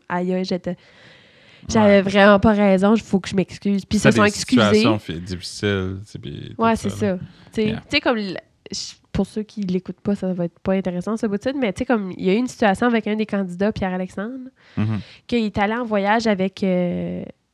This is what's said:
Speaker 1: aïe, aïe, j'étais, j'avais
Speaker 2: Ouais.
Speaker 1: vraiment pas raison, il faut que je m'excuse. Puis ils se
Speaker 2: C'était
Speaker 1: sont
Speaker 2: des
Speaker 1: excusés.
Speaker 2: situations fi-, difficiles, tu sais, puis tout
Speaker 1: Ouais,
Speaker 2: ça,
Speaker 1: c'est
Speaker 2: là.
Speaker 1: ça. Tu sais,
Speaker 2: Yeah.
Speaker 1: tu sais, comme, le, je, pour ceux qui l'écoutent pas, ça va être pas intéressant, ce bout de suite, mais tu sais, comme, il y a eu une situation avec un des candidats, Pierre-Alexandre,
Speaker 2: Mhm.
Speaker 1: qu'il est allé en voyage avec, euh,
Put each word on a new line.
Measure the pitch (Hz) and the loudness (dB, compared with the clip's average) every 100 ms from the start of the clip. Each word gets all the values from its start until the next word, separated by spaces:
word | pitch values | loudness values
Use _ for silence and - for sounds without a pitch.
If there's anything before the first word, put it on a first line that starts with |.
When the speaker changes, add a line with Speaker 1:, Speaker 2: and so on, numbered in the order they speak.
| - | -6
Speaker 1:
aïe, | 175 180 | -4 -2
aïe, | 185 185 | -2 -2
j'étais, | 180 175 180 _ _ - - _ _ _ - - | -4 -6 -10 _ _ -20 -20 _ _ _ -20 -2
j'avais | 226 208 202 | 4 6 6
Speaker 2:
Ouais. | |
Speaker 1:
vraiment | 190 202 202 202 | 4 6 8 8
pas | 226 | 6
raison, | 208 202 190 202 220 | 4 4 4 4 2
il | |
faut | - 196 | 2 -2
que | - | 0
je | 196 | -2
m'excuse. | 175 - 202 202 - | -4 -4 -2 -2 0
Puis | 214 | 2
ils | |
se | - | 4
Speaker 2:
C'était | 214 | 6
Speaker 1:
sont | |
Speaker 2:
des | 208 | 4
Speaker 1:
excusés. | - - 247 | 2 0 4
Speaker 2:
situations | 208 214 220 107 | 6 4 4 0
fi-, | - 80 | -4 -10
difficiles, | 90 90 - - 104 98 92 95 | -8 -10 -10 -4 -2 0 -2 -6
tu | 104 | -12
sais, | - | -14
puis | - - - - | -12 -12 -14 -2
tout | |
Speaker 1:
Ouais, | 226 220 | 0 0
Speaker 2:
ça, | 208 | -4
Speaker 1:
c'est | - 208 | -4 -2
Speaker 2:
là. | 180 | -4
Speaker 1:
ça. | |
Tu | - - - - | -8 -20 -12 -4
sais, | 214 | -2
Speaker 2:
Yeah. | 226 | -4
Speaker 1:
tu | - | -2
sais, | 285 | -2
comme, | 302 226 | 0 -2
le, | 202 165 - _ - | -4 -8 -14 _ -14
je, | - - - _ | -12 -12 -18 _
pour | - 190 | -6 -4
ceux | 220 | -4
qui | 208 - | -10 -8
l'écoutent | 190 180 - 180 | -4 -4 -6 -10
pas, | - 202 | -6 -4
ça | 185 | -4
va | 185 170 | -4 -6
être | _ | _
pas | - | -4
intéressant, | 190 185 180 175 220 | -2 -2 -6 -4 -4
ce | 226 | -4
bout | 196 | -4
de | |
suite, | 262 277 | -4 -4
mais | 233 | -4
tu | 180 | -4
sais, | 254 | -2
comme, | 226 190 - | -2 -2 -4
il | 185 | 0
y | |
a | |
eu | 208 | 0
une | 254 | 0
situation | - 214 190 240 | 0 0 2 0
avec | 226 202 | 0 -2
un | 214 | -4
des | 214 | -2
candidats, | 202 185 175 202 | -4 -4 -2 -2
Pierre-Alexandre, | 220 190 185 185 - 214 262 254 _ _ - | -2 -4 -4 -6 -8 -10 -12 -16 _ _ -4
Speaker 2:
Mhm. | 107 107 - - - | -2 -4 -8 -18 -4
Speaker 1:
qu'il | 240 214 | -2 -2
est | 208 | 0
allé | 202 226 | -2 -2
en | 240 | -2
voyage | 208 196 226 226 | -2 2 0 2
avec, | 196 190 - | 0 -2 -2
euh, | 190 180 175 175 175 180 - - _ | 0 0 0 -2 -6 -8 -10 -16 _